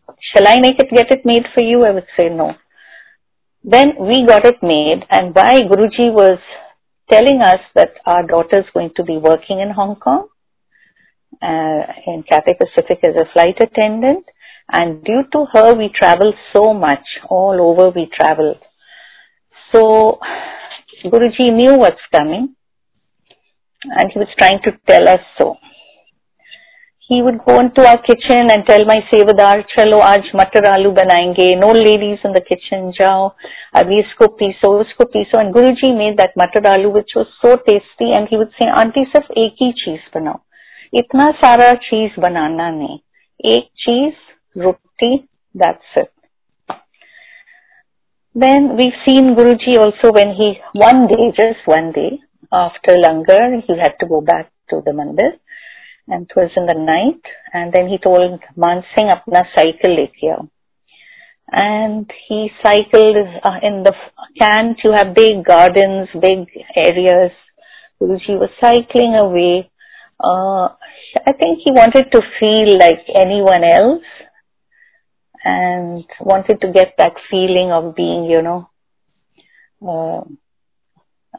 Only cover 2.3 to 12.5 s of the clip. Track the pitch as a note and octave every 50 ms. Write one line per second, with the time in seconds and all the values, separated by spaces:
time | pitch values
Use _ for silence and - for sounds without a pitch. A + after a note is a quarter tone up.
2.3 | E3+ D#3+ D#3 - - _ _ _ _ _ _ _ - - _ _ _ _ _ _
3.3 | _ _ _ _ _ _ - A3 A3 B3 C#4 D4 - - F#3+ G3 A#3+ C4 B3 A#3
4.3 | A3 G#3 G#3 A#3+ A#3+ - - E3+ D#3+ D3+ D3+ D3+ D#3+ F#3+ - - G3 F#3+ F#3 F3+
5.3 | E3 F#3 G3 A3+ C4 C4+ A3+ F#3 G3 G3 A3 G#3+ - - A#3+ A#3 A3 G#3+ G3 F#3+
6.3 | F#3 F3+ _ - - - - - _ _ _ _ _ _ _ - A3 G#3+ A#3+ C#4
7.3 | C#4 B3+ A3+ F#3 F#3 F#3 - _ - F3 E3+ E3 - - - F#3 F3 F3 E3+ E3
8.3 | E3+ E3+ E3 - - G3 F#3+ - - - F3 E3 - - E3+ E3+ E3 D#3 D3+ D#3+
9.3 | D#3+ D#3+ - - G3 F#3+ G3 G#3 G3+ G3+ G3 G3+ G#3 - - B3 C4+ F4+ G4+ G#4+
10.3 | _ _ _ _ _ _ _ _ _ _ _ _ _ _ _ _ _ _ _ _
11.3 | - - F3 E3+ D#3+ D#3+ D#3 D#3+ D#3 D3+ - - - - - - E3+ E3 D3+ -
12.3 | D#3+ D3+ - -